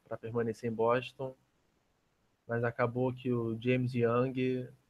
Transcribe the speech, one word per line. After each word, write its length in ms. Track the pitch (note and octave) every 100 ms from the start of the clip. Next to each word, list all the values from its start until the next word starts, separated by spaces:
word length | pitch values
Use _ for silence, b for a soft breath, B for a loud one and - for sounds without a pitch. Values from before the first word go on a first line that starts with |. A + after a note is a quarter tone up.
| -
pra 80 | A2+
permanecer 520 | A2+ A#2 A#2 A2 A#2
em 60 |
Boston, 640 | A2+ A2+ B2 B2+ - C3 C3 _ _ _ _ _ _ _ _ _ _ -
mas 160 | A#2
acabou 480 | A#2+ - A#2+ A#2+ B2+
que 200 | B2+ B2+
o 240 | A#2+ A2+ A2+
James 340 | A#2 B2+ B2
Young, 760 | B2+ A#2 A#2+ C3 B2+ B2+ B2+ B2 - _